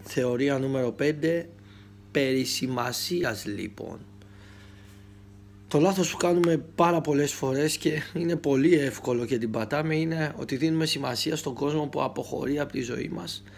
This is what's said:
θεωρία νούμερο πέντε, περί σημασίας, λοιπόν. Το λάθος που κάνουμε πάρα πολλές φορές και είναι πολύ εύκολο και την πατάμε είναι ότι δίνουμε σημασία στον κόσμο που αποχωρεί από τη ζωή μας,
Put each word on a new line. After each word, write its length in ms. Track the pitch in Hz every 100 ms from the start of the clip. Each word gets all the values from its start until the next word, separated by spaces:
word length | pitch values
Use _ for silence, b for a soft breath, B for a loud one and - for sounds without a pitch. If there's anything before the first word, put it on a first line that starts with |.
θεωρία 560 | - 139 123 123 139 135
νούμερο 340 | 135 131 120
πέντε, 560 | 113 147 151 160 170 165 - B B B B -
περί 340 | 147 135 131
σημασίας, 1000 | 127 - 127 123 123 120 - 175 131 101 104
λοιπόν. 520 | 101 92 - 82 85 - - B B B B B B B B B B B - - - -
Το 120 | -
λάθος 300 | 185 190 160
που 60 | -
κάνουμε 400 | 175 175 170 160 -
πάρα 260 | - 170 170
πολλές 320 | 147 143 147
φορές 440 | - 135 135 151 -
και 240 | 160 156 -
είναι 220 | 170 170 160
πολύ 380 | 147 135 156
εύκολο 500 | 160 139 - - 120
και 140 | 117 123
την 120 | 113
πατάμε 460 | 113 110 147 156 156
είναι 380 | 165 160 151 -
ότι 200 | - 131
δίνουμε 300 | 160 160 156
σημασία 500 | 139 135 120 156 151
στον 180 | 143
κόσμο 320 | 120 143 151 143
που 160 | 147
αποχωρεί 560 | 135 135 131 135 127 147
από 140 | 147
τη 80 | 135
ζωή 280 | 120 - -
μας, 300 | - 170 - B